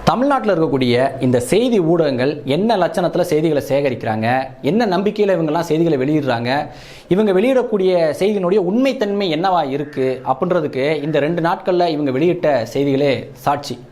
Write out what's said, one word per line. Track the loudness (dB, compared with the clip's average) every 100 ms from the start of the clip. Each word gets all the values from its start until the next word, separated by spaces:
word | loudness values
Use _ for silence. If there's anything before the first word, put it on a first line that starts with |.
தமிழ்நாட்டுல | 2 2 2 0 0
இருக்கக்கூடிய | 0 2 0 2 2 2 0
இந்த | 0 0
செய்தி | 2 2 2 2
ஊடகங்கள் | 2 2 2 0 -2 -2 -2
என்ன | 0 2 2
லட்சணத்துல | 0 0 -2 -2
செய்திகளை | 0 2 2 0 0
சேகரிக்கிறாங்க, | 0 0 -2 -4 -2 0 0 -4 -6
என்ன | -2 0 0
நம்பிக்கையில | 0 -2 0 0 2
இவங்கெல்லாம் | 0 -2
செய்திகளை | 0 0 2 2
வெளியிடுறாங்க, | 0 0 0 -2 -2 -2 -4 -12 -20 -20 -2
இவங்க | 0 2
வெளியிடக்கூடிய | 2 2 2 0 0 2 2 0 0
செய்தியினுடைய | 0 0 0 2
உண்மைத்தன்மை | 2 0 0 0 -2 -2 -2
என்னவா | 0 0 0 0
இருக்கு | -4 -4 -2 -2 -2 -4
அப்படின்றதுக்கு | -2 0 0 0 -2 -2 -2
இந்த | 0 0
ரெண்டு | 0 0
நாட்கள்ல | -2 -2 0 0 0
இவங்க | 0 -2
வெளியிட்ட | 0 0 2 0 0 0
செய்திகளே | -2 0 2 2 0 -4
சாட்சி. | -6 -4 -2 -4 -12 -14